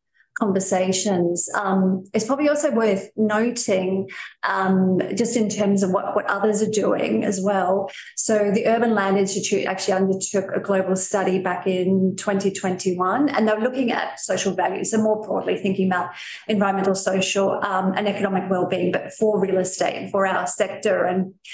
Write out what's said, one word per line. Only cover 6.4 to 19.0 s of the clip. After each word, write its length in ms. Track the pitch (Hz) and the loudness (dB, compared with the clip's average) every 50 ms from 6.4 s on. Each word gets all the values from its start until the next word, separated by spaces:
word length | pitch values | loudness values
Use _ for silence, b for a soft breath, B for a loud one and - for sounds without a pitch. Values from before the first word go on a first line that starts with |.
| 202 214 208 202 220 | 2 2 2 2 0
are 80 | 196 | 0
doing 540 | - 202 180 190 202 - - 170 220 220 - | 0 0 2 2 0 0 0 0 0 0 0
as 180 | 208 202 190 185 | 0 -2 0 0
well. 480 | 202 202 190 180 180 190 196 196 196 B B B B B | 0 2 2 2 2 0 0 -2 -4 B B B B B
So 340 | - - - 220 208 208 202 | -4 0 2 2 2 2 2
the 160 | 190 226 - | 2 2 2
Urban 280 | - 226 226 240 233 220 | 2 2 4 4 2 2
Land 240 | 202 196 196 196 202 | 2 2 2 2 2
Institute 480 | 196 190 - 202 - - 208 - - | 2 0 0 -2 -2 0 0 0 0
actually 280 | - 190 190 - - 190 | 0 -2 -2 0 0 2
undertook 520 | 190 196 190 190 190 - - - 190 190 - - | 2 2 2 0 0 -2 -2 -2 -2 -2 -2 -4
a 60 | 190 | -4
global 360 | - - 196 190 185 185 190 | -2 0 0 0 2 0 0
study 440 | 185 - - - 202 185 185 185 190 | 0 -2 0 0 0 0 2 0 0
back 260 | 185 185 180 180 - | 0 -2 -4 -2 -2
in 500 | 190 185 185 180 185 190 190 190 185 185 | -2 0 0 2 2 2 2 2 2 0
twenty 340 | - - 208 196 196 196 196 | -2 -2 -2 -2 0 0 -2
twenty-one, 760 | 196 - - 190 185 185 - 190 180 180 180 185 196 254 294 285 | -2 -2 -2 -2 -2 -2 -2 -2 -2 0 0 0 2 2 0 2
and 180 | - - 220 | 2 2 2
they're 140 | 214 214 214 | 2 2 2
looking 320 | 220 254 254 269 254 233 - | 0 -2 0 0 -2 -2 0
at 260 | - - - - - | -2 -4 -4 -6 -4
social 360 | - - 185 185 - 202 175 | -2 -2 -2 0 0 -2 -2
values, 380 | 180 180 - 185 - - - 214 | 0 -2 -2 -2 -2 -4 0 0
so 100 | 220 214 | 2 2
more 180 | 214 214 214 | 2 0 0
broadly 380 | - 190 - 196 - - 185 - | -2 -4 -4 -4 -2 -2 -4 -2
thinking 300 | - 196 185 190 185 185 | 0 -2 0 0 0 0
about 220 | 185 175 170 160 B B B B B B B B | 0 0 -2 -4 B B B B B B B B
environmental, 460 | 226 196 202 196 190 190 190 196 190 | 0 0 2 0 0 0 0 0 0
social, 680 | 190 - 190 190 190 185 - - 202 196 190 - - - | 0 0 0 0 0 0 0 0 0 0 0 0 -2 -2
um, 300 | 202 190 185 185 190 190 | -2 -2 0 0 0 0
and 140 | - 208 202 | 0 0 -2
economic 400 | 190 - 196 196 190 185 185 - | -2 -2 -2 -2 -2 -2 -2 0
well-being, 440 | 190 180 180 - 190 180 180 180 180 | -2 0 0 0 0 0 0 0 0
but 200 | - | -2